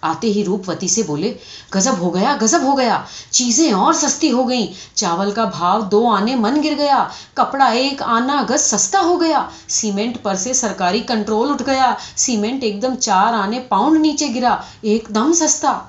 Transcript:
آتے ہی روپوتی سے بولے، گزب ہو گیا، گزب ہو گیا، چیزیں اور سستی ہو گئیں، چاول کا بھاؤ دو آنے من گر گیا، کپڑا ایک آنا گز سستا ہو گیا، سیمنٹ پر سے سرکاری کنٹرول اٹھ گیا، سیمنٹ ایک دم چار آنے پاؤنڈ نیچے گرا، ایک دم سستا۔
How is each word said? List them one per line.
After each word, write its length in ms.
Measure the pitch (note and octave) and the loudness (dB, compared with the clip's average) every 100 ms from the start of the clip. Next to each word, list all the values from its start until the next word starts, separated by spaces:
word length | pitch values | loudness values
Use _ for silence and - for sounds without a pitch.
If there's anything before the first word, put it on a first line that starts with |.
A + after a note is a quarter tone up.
آتے 260 | D#3+ D#3+ A#3 | -4 -2 0
ہی 180 | G3+ | 0
روپوتی 420 | G3+ G3+ F#3+ E3 F#3 | 0 -2 -4 -6 -2
سے 160 | A3+ | -2
بولے، 300 | F#3+ D3 F#3 - - - - | -2 -2 -4 -6 -14 -20 -6
گزب 180 | G3 A#3+ G#3+ | -2 0 0
ہو 180 | F3 | 0
گیا، 220 | F3 A3 C#4+ | 0 0 2
گزب 200 | A3 E4 | 2 2
ہو 160 | C4 C4+ | 2 2
گیا، 240 | B3 F3 - - - | 2 0 -4 -16 -4
چیزیں 400 | - B3 A3+ D#4+ | -2 0 2 2
اور 220 | G3+ B3 | 4 2
سستی 380 | D#4+ D4+ - D#4 | 2 0 0 0
ہو 180 | A#3+ B3 | 2 0
گئیں، 180 | B3 F#3+ - - | 0 -2 -6 -12
چاول 380 | - F#3+ E3+ G3+ | -6 -2 -2 -2
کا 140 | G#3 | -2
بھاؤ 360 | A3 D3 F3 G3+ | -4 -2 0 0
دو 280 | G#3 G#3 A#3 | 2 2 2
آنے 260 | G3+ G#3 | 2 0
من 260 | C4 G#3+ C#4+ | 0 2 2
گر 100 | D4+ D4 | 0 0
گیا، 300 | D4 C4 F3+ - - | 2 2 0 -6 -16
کپڑا 320 | - - C#4 | -2 -2 4
ایک 380 | C4 A#3 C4+ C#4 | 2 4 0 -2
آنا 400 | - A#3 B3 C#4+ G#3 | -2 0 2 0 0
گز 120 | C#4 | 0
سستا 380 | - G#3 - G4 | 2 0 2 2
ہو 220 | E4+ F4 | 2 2
گیا، 260 | E4 D4 - - - | 2 0 -2 -10 -8
سیمنٹ 560 | - A3 G3 A3+ A#3+ | -4 -2 -2 -4 -4
پر 120 | G#3 | -4
سے 180 | F#3+ B3 | -4 -2
سرکاری 460 | C4 A3 F#3 F3+ G3+ | -2 -2 -2 0 0
کنٹرول 500 | A#3+ A#3 G#3 G#3+ C4 | -2 -2 0 0 0
اٹھ 140 | C#4+ | -2
گیا، 280 | B3+ C4 B3+ G#3+ - | 0 2 2 0 -8
سیمنٹ 480 | - - A3+ G#3 C4 | -4 -2 0 -2 -2
ایک 180 | A#3+ G3+ | -4 -2
دم 140 | B3+ | -4
چار 380 | C4 - F#3+ G#3+ | -2 2 2 4
آنے 260 | A#3 G3 A#3+ | 2 -2 -4
پاؤنڈ 400 | B3+ F#3+ A#3+ D#4+ | -2 0 4 4
نیچے 280 | D#4 D4 D4 | 4 0 -2
گرا، 200 | A#3 B3 G#3 - - | 0 0 0 -4 -8
ایک 260 | A3 A3 - | 0 0 0
دم 180 | G#3+ C4 | -2 2
سستا۔ 460 | E4 D#4 - D4 B3 | 2 2 0 0 -2